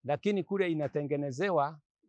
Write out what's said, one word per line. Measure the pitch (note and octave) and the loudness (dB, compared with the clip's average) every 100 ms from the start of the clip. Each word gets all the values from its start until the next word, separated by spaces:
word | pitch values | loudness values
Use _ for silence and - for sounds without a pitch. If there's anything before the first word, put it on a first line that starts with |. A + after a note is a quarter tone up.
lakini | A#2+ D3 G#3 G3+ | -4 -2 0 0
kule | E3+ G3 F3+ | 0 0 0
inatengenezewa, | D#3+ C#3+ D3 C#3+ D3 C#3+ B2+ G3 E3 C#3 D#3 _ _ | 0 0 -2 -2 -2 -2 -2 0 2 0 -4 _ _